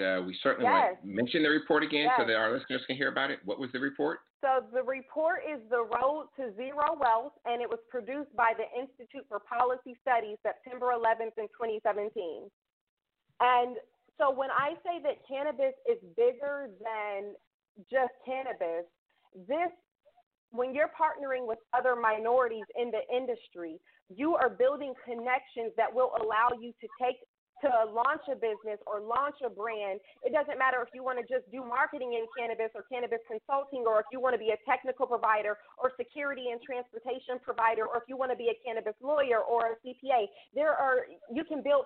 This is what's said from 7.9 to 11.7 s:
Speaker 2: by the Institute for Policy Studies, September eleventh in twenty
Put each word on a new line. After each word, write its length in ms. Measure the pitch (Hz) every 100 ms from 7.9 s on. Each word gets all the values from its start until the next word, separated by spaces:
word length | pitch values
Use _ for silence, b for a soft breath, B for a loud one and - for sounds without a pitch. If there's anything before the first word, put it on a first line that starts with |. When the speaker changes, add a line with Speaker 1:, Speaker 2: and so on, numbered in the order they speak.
| - 208 277 285 -
Speaker 2:
by 180 | 226 226
the 80 | 220
Institute 500 | 240 262 - 233 277 -
for 80 | 208
Policy 580 | - 240 247 254 262 240
Studies, 360 | - 233 220 214
September 520 | 208 190 254 247 247
eleventh 440 | 240 226 226 226 220
in 100 | 208 -
twenty 240 | 233